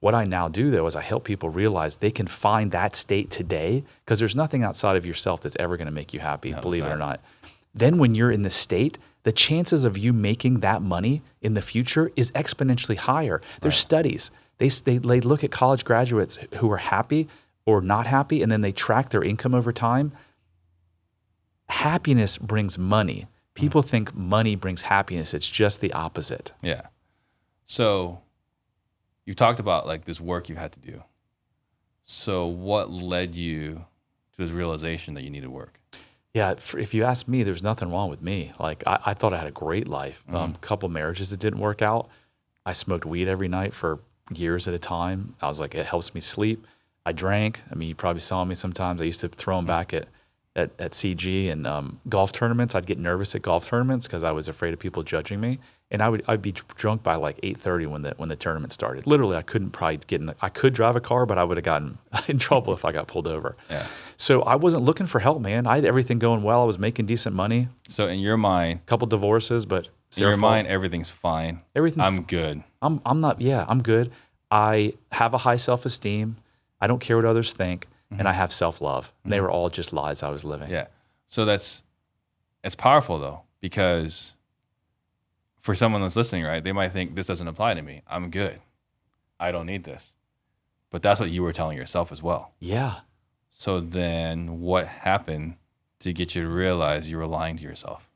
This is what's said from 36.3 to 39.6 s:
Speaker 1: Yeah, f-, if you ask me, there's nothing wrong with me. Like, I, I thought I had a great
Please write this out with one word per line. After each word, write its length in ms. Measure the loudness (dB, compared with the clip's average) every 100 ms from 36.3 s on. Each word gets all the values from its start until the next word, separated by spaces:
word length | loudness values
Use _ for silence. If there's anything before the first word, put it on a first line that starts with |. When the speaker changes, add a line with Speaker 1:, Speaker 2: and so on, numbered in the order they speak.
Speaker 1:
Yeah, 200 | -2 0
f-, 220 | -2 -6 -8
if 180 | -4
you 100 | 0
ask 240 | 0 0 0
me, 140 | 0
there's 200 | 0 -2
nothing 280 | -4 -4 -4
wrong 180 | -4 -4
with 140 | -6
me. 300 | -6 -6 -6 -6
Like, 240 | -8 -4 0
I, 120 | 0 0
I 80 |
thought 200 | 0 0
I 40 | 0
had 80 | -6
a 40 |
great 360 | -6